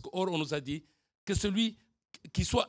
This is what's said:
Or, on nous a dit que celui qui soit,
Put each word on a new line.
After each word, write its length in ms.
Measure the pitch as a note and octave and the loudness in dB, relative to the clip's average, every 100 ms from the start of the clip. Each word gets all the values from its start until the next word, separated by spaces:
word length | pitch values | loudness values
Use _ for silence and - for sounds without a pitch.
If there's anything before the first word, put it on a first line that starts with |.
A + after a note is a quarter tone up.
| - | -6
Or, 160 | F#3 F#3+ | -2 0
on 60 | E3 | 0
nous 160 | D3 | -2
a 80 | D3 | -4
dit 240 | C3 D#3 - _ _ _ | -4 -8 -10 _ _ _
que 80 | - | -2
celui 420 | G3+ G#3 G3 A3+ G#3+ _ _ _ - - | 0 2 2 0 -2 _ _ _ -20 -8
qui 100 | - | -2
soit, 240 | F#3 - | 2 2